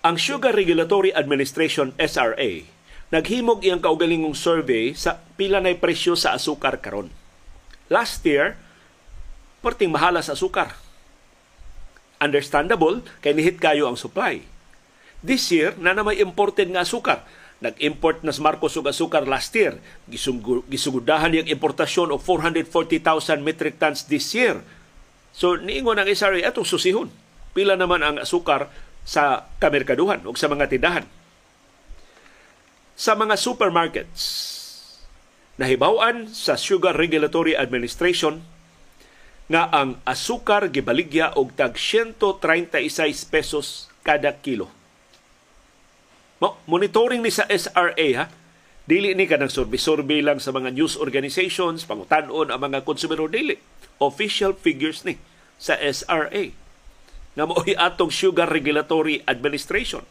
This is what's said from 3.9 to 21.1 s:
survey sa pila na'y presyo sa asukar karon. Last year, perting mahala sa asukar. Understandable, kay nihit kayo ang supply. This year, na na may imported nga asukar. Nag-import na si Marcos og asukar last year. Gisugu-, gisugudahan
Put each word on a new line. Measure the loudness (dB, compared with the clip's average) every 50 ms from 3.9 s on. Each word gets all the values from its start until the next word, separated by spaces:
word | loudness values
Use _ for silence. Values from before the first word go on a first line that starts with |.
| 2 2 2 2 2 0 0 -2
survey | -4 -2 0 2 2 2 2 0 0 0 0 -2 -4
sa | -2 -2 -4 -4 -4 -10 -20 -4
pila | -4 0 2 2 2
na'y | 2 2 0
presyo | 2 0 0 0 0 0 0 0
sa | 2 2 0
asukar | 0 0 -2 -4 -4 -2 -2 -2 -2 -2
karon. | -8 -8 -8 -8 -10 -10 -16 -20 -20 -20 _ -20 -20 -20 -20 -20 _ -20 -20 -20 _ 0
Last | 0 0 0 0 -6 -2 0
year, | 2 2 2 2 0 -2 -8 -20 -20 -20 _ _ _ _ _ _ -20 -16 -16 -14 -16 -16 -18 -20 -20 _ _
perting | -4 -4 0 0 0 0
mahala | 2 2 2 2 2 2 -2
sa | -4
asukar. | -4 -4 -4 -2 -2 -2 -4 -4 -6 -18 -20 -20 -20 -20 -20 -20 _ _ _ _ _ _ _ _ _ -20 -20 -18 -16 -16 -18 -18 _ -20 _ _ _ _ -2
Understandable, | 2 2 0 0 2 0 0 2 2 2 4 4 2 2 0 -6 -14 -20 -4
kay | 0 0 2
nihit | 4 2 2 0 2
kayo | 2 2 4 4 2
ang | 0 -2 -6
supply. | -8 -8 -4 -2 -2 -2 -2 -4 -10 -16 -20 -20 _ -20 -20 -20 _ _ _ _ _ -20 _ -16
This | -4 -2 -2 0 0 2
year, | 2 2 2 2 0
na | 0 0 0
na | 2 2
may | 0 0 2 0 0
imported | 0 2 0 0 2 2 0 0 0
nga | 0 -2 -2 -2
asukar. | -4 -2 0 0 0 0 -2 -18 -20 -20 -20 -20 -20 _
Nag-import | -8 -8 -6 -2 -2 -2 -2 0 0 0 0 0 -4
na | -6
si | -4 2
Marcos | 2 2 2 2 -2 -2 -2 -2
og | -4 -2
asukar | -2 -2 -4 0 0 0 0 0
last | -2 -2 -4 -2
year. | 0 2 2 2 0 -6 -18 -20 -20 -20 -20 -14
Gisugu-, | -10 -6 -4 -4 -4 -4 -2 -2 -2 -2 -2 -6
gisugudahan | -6 -4 -4 -2 -4 -2 0 2